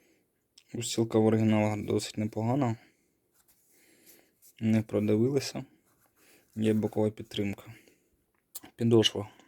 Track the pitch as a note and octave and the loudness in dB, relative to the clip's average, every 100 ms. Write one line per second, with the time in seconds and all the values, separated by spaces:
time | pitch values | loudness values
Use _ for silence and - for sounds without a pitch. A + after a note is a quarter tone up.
0 | _ _ _ _ _ _ _ A2+ A#2 - | _ _ _ _ _ _ _ -10 -6 -2
1 | A2+ A2+ A2 A2 A2 G#2+ G#2+ G#2 G#2 G#2+ | 0 2 4 4 2 2 0 -2 -2 -4
2 | - - G#2+ G#2+ A2+ C3 B2+ A2+ _ _ | -4 -6 -6 -4 -2 -2 -2 -4 _ _
3 | _ _ _ _ _ _ _ _ _ _ | _ _ _ _ _ _ _ _ _ _
4 | - - _ _ - - A2+ A2 A2 G#2+ | -20 -20 _ _ -20 -6 0 0 2 -2
5 | G#2+ G#2+ B2 C#3+ - - C3 _ _ _ | 0 2 2 0 -4 -10 -12 _ _ _
6 | _ _ _ _ _ - A2 G#2+ G#2+ - | _ _ _ _ _ -2 0 2 0 0
7 | G#2+ A2 A2 - G#2 G2 - A2+ _ _ | -2 -2 -12 -6 -6 -6 -14 -20 _ _
8 | _ _ _ _ _ - - - A#2 A2+ | _ _ _ _ _ -20 -18 -4 4 6
9 | G#2+ G2+ G2+ - | 4 0 -10 -14